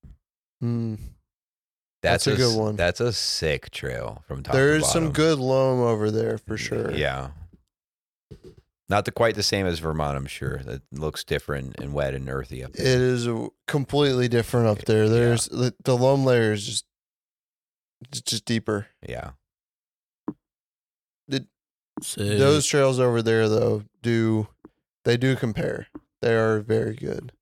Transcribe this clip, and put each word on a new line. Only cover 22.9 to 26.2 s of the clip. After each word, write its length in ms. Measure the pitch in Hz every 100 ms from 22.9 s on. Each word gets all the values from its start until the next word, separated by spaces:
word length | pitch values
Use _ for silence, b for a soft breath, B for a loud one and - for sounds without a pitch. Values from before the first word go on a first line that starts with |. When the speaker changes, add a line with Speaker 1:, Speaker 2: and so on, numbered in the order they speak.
| 127
Speaker 1:
over 240 | 123 117
there, 260 | 113 110 107
though, 360 | 110 113 107 104 _
do, 460 | 120 113 113 110 104 _ - _ _ _
they 140 | - 120
do 180 | 135 127
compare. 520 | 117 104 - - - - _ -